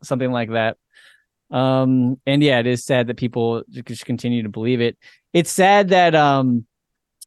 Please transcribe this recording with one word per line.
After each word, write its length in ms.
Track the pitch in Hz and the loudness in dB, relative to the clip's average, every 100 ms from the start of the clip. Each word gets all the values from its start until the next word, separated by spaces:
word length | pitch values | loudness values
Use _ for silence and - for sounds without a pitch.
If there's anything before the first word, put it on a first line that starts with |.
something 300 | - 131 127 | -6 -4 -2
like 180 | 123 113 | -4 -2
that. 260 | 113 110 - _ _ _ _ _ _ _ | -2 -2 -4 _ _ _ _ _ _ _
Um, 640 | 135 131 131 131 131 123 131 - | -2 0 2 2 2 0 -2 -2
and 160 | 143 | 2
yeah, 160 | 147 127 | 2 2
it 80 | 117 | 0
is 180 | 123 | -4
sad 220 | - 127 120 | -2 -2 -2
that 100 | 120 | -4
people 460 | 123 123 117 117 - | -6 -2 -4 -4 -8
j-, 120 | 127 | -16
just 240 | 120 117 - | -14 -14 -8
continue 360 | 120 120 120 | -6 -4 -4
to 60 | 110 | -6
believe 320 | 110 113 127 | -6 -4 0
it. 180 | 117 - - _ _ | -2 -4 -20 _ _
It's 200 | 170 165 | -2 -2
sad 380 | - 190 202 190 | 2 4 4 4
that, 260 | 185 175 156 | 4 4 4
um, 500 | 147 139 131 120 - _ _ _ _ _ | 4 2 2 -2 -4 _ _ _ _ _